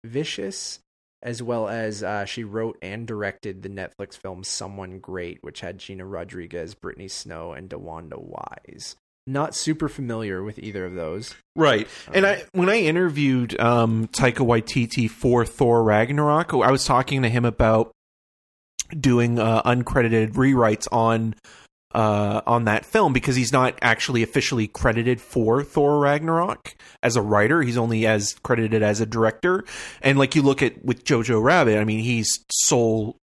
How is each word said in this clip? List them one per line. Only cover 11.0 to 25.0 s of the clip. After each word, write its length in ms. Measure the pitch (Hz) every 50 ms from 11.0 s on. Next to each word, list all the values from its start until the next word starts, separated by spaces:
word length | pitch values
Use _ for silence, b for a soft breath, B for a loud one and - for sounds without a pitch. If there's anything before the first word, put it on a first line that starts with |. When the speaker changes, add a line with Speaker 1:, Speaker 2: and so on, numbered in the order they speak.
| 82 78 85 101 120 - - - _ _ _
Speaker 2:
Right. 320 | - 160 147 123 104 110 B B B B B -
And 120 | 190 190
Speaker 1:
Um, 60 | 196 202
Speaker 2:
I, 80 | - - _ -
when 160 | 185 175 190
I 80 | 214 233
interviewed, 760 | 196 156 160 175 185 175 143 147 147 135 131 127 123 110 110 -
um, 480 | 113 120 120 120 113 113 113 110 113
Taika 380 | 107 - - 135 127 120 - 135
Waititi 640 | 117 120 117 110 - - 139 120 113 - - 117 107
for 360 | - - - 127 120 120 113
Thor 380 | - - - 139 120 117 117 113
Ragnarok, 720 | 110 104 107 113 123 143 147 151 147 147 156 175 - 160
I 180 | 131 104 120
was 120 | 135 131 -
talking 360 | - 139 123 127 - 143 135
to 80 | 127 113
him 160 | 117 123 120
about 460 | 120 110 - 120 110 110 110 117 - _ _ _ _ _ _ _ _ _ _ _ _ _ _ _ _ _ - - _ -
doing, 420 | 156 131 139 123 120 117 117 117 120
uh, 220 | 110 113 110 110 -
uncredited 680 | 123 123 123 123 - - 135 120 113 113 113 110 110 104
rewrites 540 | 131 131 135 135 123 117 110 107 - - -
on, 440 | - 117 113 113 113 113 113 110 107 B B B B B B B _ _ _ _ -
uh, 460 | 117 110 107 104 104 104 101 104 110 -
on 200 | - 117 120 117
that 200 | 107 104 113 -
film 280 | - - 220 202 156 127
because 220 | 127 - - 127
he's 180 | 127 123 113 139
not 240 | 135 127 120 - -
actually 420 | - 120 113 - - - 127 117 113
officially 440 | 107 - 139 123 - 139 120 107
credited 540 | 104 _ - - 127 110 117